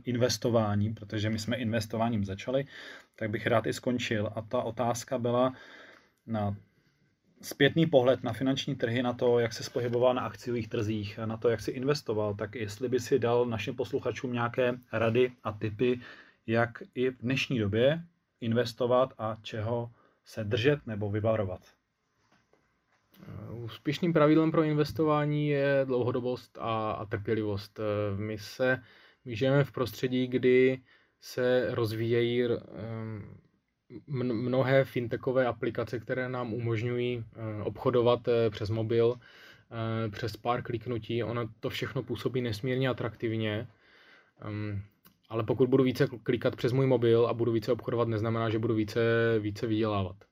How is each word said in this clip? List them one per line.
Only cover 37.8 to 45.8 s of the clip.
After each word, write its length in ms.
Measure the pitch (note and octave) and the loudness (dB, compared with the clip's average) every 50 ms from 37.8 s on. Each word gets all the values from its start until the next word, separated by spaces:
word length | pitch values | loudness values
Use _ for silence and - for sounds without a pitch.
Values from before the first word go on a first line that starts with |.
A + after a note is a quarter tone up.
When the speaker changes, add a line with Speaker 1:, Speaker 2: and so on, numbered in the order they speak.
| - C3 B2 B2 A#2 A#2+ B2 A#2+ - B2 | 0 2 4 4 6 4 4 2 2 2
Speaker 2:
eh, 220 | A#2+ A#2 A2+ A2+ | 2 2 2 2
přes 200 | A2 - A2 G2 | 0 -2 -4 -4
mobil, 440 | A2 A2 A2+ A2 A#2 A#2 A#2 A#2 B2 | -2 -2 0 0 2 4 4 2 2
eh, 920 | B2 - - - - - - - - _ - A#2 A#2 A2+ A2+ A2+ A2 A2+ G#2+ | -2 -8 -20 -20 -20 -20 -20 -20 -20 _ -14 -8 -6 -4 -4 -2 -2 -4 -4
přes 280 | G2+ - - A2 - | -6 -6 -8 -8 -8
pár 260 | - - A#2 A#2+ A#2 | -4 -2 -2 -2 -2
kliknutí. 600 | - - A#2+ A2+ - B2+ B2 A2+ A#2 - A#2+ A#2 | -2 -4 -6 -6 -6 -6 -6 -6 -4 -4 -4 -4
Ono 260 | A#2 - A#2+ A#2+ A#2 A2 - _ | -2 -2 -4 -4 -4 -6 -8 _
to 100 | - B2+ | -8 -8
všechno 320 | - - B2 G#2 - C3+ | -6 -6 -6 -4 -4 -6
působí 380 | A2 - A#2+ A#2 - C3 A#2 C3 | -4 -4 -6 -4 -4 -2 -2 -2
nesmírně 480 | B2 A#2+ G#2 G2+ - B2+ B2+ C3 C3+ C3 | -2 -2 -4 -4 -4 -2 0 0 0 0
atraktivně, 800 | A#2+ - A#2 A2+ - - - A2+ A2 A2 A2 G#2+ G#2 G#2+ B2+ - _ _ _ _ _ - - - - - _ _ _ - | 0 -2 -4 -8 -6 -4 -4 -4 -2 -2 -2 -2 -2 -4 -6 -8 _ _ _ _ _ -20 -20 -20 -20 -20 _ _ _ -16
ehm, 420 | - G#2+ G#2 G#2 G#2 G#2 G#2 G2 G2+ - _ _ _ - _ _ _ - | -12 -10 -8 -8 -6 -6 -8 -8 -10 -12 _ _ _ -20 _ _ _ -8
ale 140 | A2 A2+ | -6 -4
pokud 260 | A2+ G#2 B2 A2+ C3 B2+ | -2 0 2 2 2 4
budu 160 | C3+ C3+ | 4 4